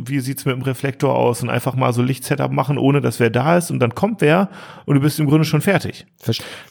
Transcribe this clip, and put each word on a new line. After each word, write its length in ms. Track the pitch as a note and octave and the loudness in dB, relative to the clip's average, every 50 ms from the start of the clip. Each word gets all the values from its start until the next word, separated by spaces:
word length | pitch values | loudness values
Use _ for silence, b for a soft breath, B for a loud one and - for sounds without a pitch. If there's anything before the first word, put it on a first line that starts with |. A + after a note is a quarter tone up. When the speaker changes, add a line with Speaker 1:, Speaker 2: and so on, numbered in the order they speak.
| A#2 | -8
Speaker 1:
wie 140 | A#2 C#3 C#3+ | -6 -4 -4
sieht's 260 | B2 B2+ C3+ - - | -4 -4 -6 -6 -4
mit 80 | C#3+ B2+ | -4 -4
dem 60 | B2+ | -2
Reflektor 540 | B2 C3 B2+ - - C#3 B2+ - - C3+ B2+ | -2 -4 -4 -4 -4 -6 -4 0 0 0 2
aus 260 | B2 B2 A#2+ A#2+ - | 2 2 2 0 0
und 80 | C3 A#2+ | -2 -2
einfach 260 | - A#2+ - - A#2+ | -2 -2 -2 -2 -2
mal 160 | B2+ C3 B2 | 0 0 0
so 100 | B2 A#2+ B2 | 2 2 0
Lichtsetup 480 | B2+ C3+ - - - D3 C3+ C#3 C3 | 0 0 -2 -2 -4 -2 0 0 -2
machen, 260 | C3 C#3+ C#3 B2 D3 B2+ | 0 0 0 0 0 2
ohne 240 | A#2 C3+ C#3+ C#3+ | 2 4 4 4
dass 180 | B2+ B2 A#2+ - | 2 0 0 2
wer 100 | B2 A#2 | 2 2
da 280 | A2 A#2+ B2 D3+ E3+ F3 | 2 2 2 2 2 2
ist 140 | E3+ - | 2 0
und 80 | C#3 C3 | -2 0
dann 160 | B2 A#2 A#2 | 0 0 0
kommt 260 | - - G#3 A#3 - | 0 -2 -2 0 2
wer 280 | - D3 D3+ F3+ G3 F#3+ B B B B B B B | 2 4 4 4 2 0 B B B B B B B
und 100 | B C#3+ | B 2
du 60 | C#3 | 4
bist 180 | C3+ D3+ C#3 - | 4 2 0 0
im 60 | D3+ C#3 | 0 2
Grunde 180 | C#3+ D#3+ D#3+ | 4 4 4
schon 160 | D#3 - D#3 | 4 0 0
fertig. 440 | C#3+ - G3 D#3+ - F#2+ - - - _ _ _ | 2 2 0 0 0 -4 -10 -10 -14 _ _ _
Speaker 2:
Verst-, 220 | - - A2+ - B B B B B B | -6 -4 -4 -4 B B B B B B